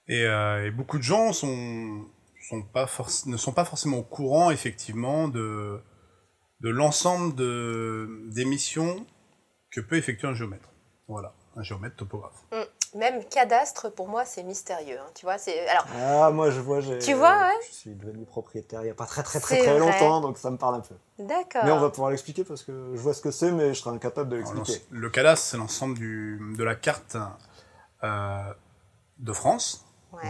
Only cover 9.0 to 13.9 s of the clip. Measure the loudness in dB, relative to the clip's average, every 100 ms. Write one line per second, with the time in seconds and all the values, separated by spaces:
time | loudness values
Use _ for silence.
9 | -10 _ _ _ _ _ _ -10 -2 0
10 | 0 -4 -4 -4 -6 -10 -16 _ _ _
11 | -12 -12 -12 -16 _ -14 -10 -10 -10 -12
12 | -10 -10 -12 -18 _ -8 -8 _ -8 -2
13 | -2 -2 -4 0 4 4 2 -4 -10